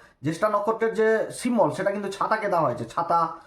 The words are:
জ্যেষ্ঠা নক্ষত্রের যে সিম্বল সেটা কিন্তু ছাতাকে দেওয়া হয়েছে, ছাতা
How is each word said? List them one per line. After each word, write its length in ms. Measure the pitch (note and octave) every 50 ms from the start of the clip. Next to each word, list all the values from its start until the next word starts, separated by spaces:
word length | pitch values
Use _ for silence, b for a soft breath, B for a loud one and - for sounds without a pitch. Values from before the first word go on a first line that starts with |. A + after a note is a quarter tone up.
| B B B B B2
জ্যেষ্ঠা 260 | D3 E3 - G#3+ G#3+
নক্ষত্রের 460 | G#3 G#3 G3+ A3+ A3 A3 A3+ A3 F#3
যে 360 | G#3 A3 A3 A3 G#3+ - -
সিম্বল 400 | - - - B3 A#3+ A3 F3+ D3+
সেটা 200 | - - F#3+ G3+
কিন্তু 180 | G3+ G#3 G3+ G3
ছাতাকে 400 | G3 - - - A3 G#3+ G#3 G3
দেওয়া 180 | F3+ E3+ D#3 C3
হয়েছে, 160 | A#2+ A#2+ A#2
ছাতা 520 | - - - F3+ - F3 E3+ E3 D#3+ - B B